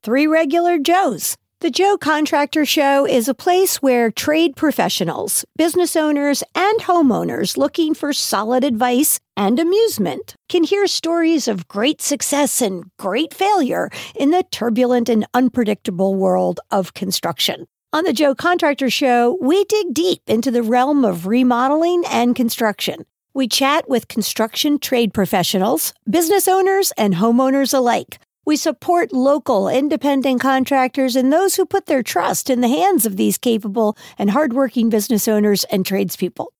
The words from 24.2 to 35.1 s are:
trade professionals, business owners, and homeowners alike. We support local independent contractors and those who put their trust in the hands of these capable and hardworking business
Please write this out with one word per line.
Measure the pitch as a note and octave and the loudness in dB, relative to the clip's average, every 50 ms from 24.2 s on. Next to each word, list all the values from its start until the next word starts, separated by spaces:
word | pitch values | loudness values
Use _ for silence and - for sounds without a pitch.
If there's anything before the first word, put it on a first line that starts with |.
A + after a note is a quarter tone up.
| G#3 - - - A3 A3+ - - - D4+ D4 D4 | -4 -4 -2 -4 -4 -4 -4 -4 -2 0 0 0
trade | - - - A#3+ A#3+ G#3 - | -2 -2 0 0 0 0 0
professionals, | - G3 - - F#3+ E3+ - - F#3+ F#3 G#3+ C4+ D#4+ - - - _ _ - | -2 -2 0 0 -2 0 0 0 0 0 0 0 -2 -2 -6 -8 _ _ -2
business | - E4 F4 D#4+ G4+ G4 F#4 F#4+ | 0 0 2 2 2 2 2 2
owners, | F#4 F#4+ F#4+ F#4+ G4 G4 G4 - - - | 2 2 2 2 2 2 0 -2 -2 0
and | A3 G#3 F#3 | 0 0 0
homeowners | E3 G3+ A#3 A#3 A#3+ C4 C4 C4+ C#4 C#4 A#3+ - | 2 2 2 2 2 2 2 2 0 0 0 0
alike. | C4+ B3+ A#3+ A3+ G3+ - _ - - _ _ _ _ _ | 0 0 2 0 -2 -4 _ -18 -20 _ _ _ _ _
We | - D4+ | -2 -2
support | - - E4 D4 _ - - F4 F4 E4+ - | 0 0 -4 -4 _ -2 0 2 2 0 0
local | - C4 B3+ C4+ C#4+ D4+ - - B3+ G3 F#3+ F#3+ | -2 0 2 2 2 0 0 0 0 0 2 2
independent | - B3+ C4+ D4+ D#4+ - - C#4+ C#4 C4+ B3 C#4 C4 A#3+ | 0 0 0 0 -2 0 0 0 0 2 0 0 0 0
contractors | - C4+ C4+ C4 C4 - C#4+ C4+ B3+ B3+ _ - C4 C4 A#3 C4+ | 2 2 2 2 0 0 2 0 0 0 _ -2 -2 0 2 2
and | B3 C4 C#4+ | 2 2 2
those | E4 F#4+ G4 - - | 2 2 2 0 0
who | F#4 | -2
put | - - G4 - - | 0 0 -4 -2 0
their | D#4+ C4+ | -2 -2
trust | G#3 - - - - - F#3 - - - | 0 -2 -2 -2 -2 -2 -2 -4 -2 -2
in | C4 A#3 | 0 0
the | B3 A#3 | 2 2
hands | B3 D#4 F4 G4+ G4 D4 G3 | 2 2 2 2 2 2 0
of | A3+ F#3+ F#3+ | -2 -2 0
these | A3 G#3 F#3+ - | 0 0 0 0
capable | - B3 A#3 A3 G3 G#3+ G3 A#3 A3 G#3 G#3+ - - - - - | 0 0 0 0 -2 -4 -2 0 0 0 0 -4 -12 -20 -8 -2
and | G3+ G3+ | -2 0
hardworking | G3 C4+ D#4 C#4+ A3+ C4 C4+ B3+ - B3+ A3+ A3+ | 2 2 0 0 0 0 -2 0 0 0 0 2
business | G#3+ A3 G#3 - | 2 0 0 0